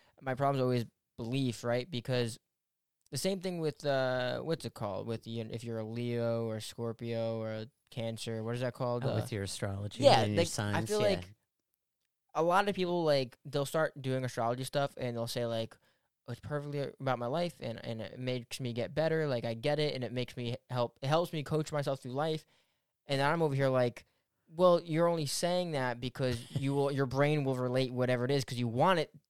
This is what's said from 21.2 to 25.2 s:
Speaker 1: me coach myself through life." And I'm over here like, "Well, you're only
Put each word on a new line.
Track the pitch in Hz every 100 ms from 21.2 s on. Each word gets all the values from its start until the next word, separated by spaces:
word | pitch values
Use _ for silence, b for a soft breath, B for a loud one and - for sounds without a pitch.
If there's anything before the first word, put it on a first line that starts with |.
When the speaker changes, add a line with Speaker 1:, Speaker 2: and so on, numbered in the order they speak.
| 175
Speaker 1:
me | 160
coach | 135 156 151
myself | 151 143 135
through | 127
life." | 131 160 156 - _ _ _ _ _ -
And | 139
I'm | 139 170
over | 156
here | 135 139
like, | 127 123 - - _ _ _ _
"Well, | 160 180 175
you're | 175 156 170
only | 170